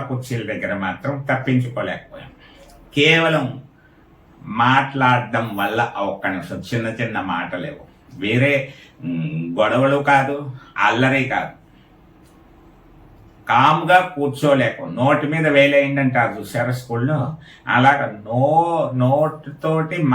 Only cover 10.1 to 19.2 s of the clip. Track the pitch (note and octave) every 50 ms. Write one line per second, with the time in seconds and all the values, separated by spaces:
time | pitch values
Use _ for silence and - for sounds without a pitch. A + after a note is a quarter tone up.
10.1 | C#3+ C#3 C3+ C#3+ C#3+ C#3+ D3 C3+ - - - - - - G2+ G#2 A2 A#2 C3 C3
11.1 | C3+ C3+ B2+ A#2 G#2+ F#2 - - - - - - _ - - _ _ _ _ -
12.1 | - _ - - _ - - - - - - - - - - - - - - -
13.1 | - - - - - - - - - - C3+ D3 D#3+ E3+ E3+ E3 F3+ F#3 F#3 -
14.1 | - C#3+ C#3+ C#3 - - - D3 C#3 C3 A#2+ - - - - - - A#2 B2 C#3
15.1 | D3 - - C#3+ D#3 E3 D#3 D3+ C#3+ C#3 C#3 C#3+ C#3+ C#3+ C#3 C#3 C#3 C#3 C3+ B2+
16.1 | A#2+ B2 A#2 G#2 G2+ G#2 G2+ - - A#2+ A#2+ B2 B2 - - - A#2+ A#2 A#2+ C#3+
17.1 | D#3 C#3 C3+ - - - - - - - - - G#2+ A#2+ B2+ C3+ D3 - - -
18.1 | G#2+ G#2 G#2 G#2+ A#2 B2 C3+ D3 D#3 E3 E3 E3+ E3+ E3 C#3+ B2 B2+ B2+ B2+ B2+
19.1 | C3+ D3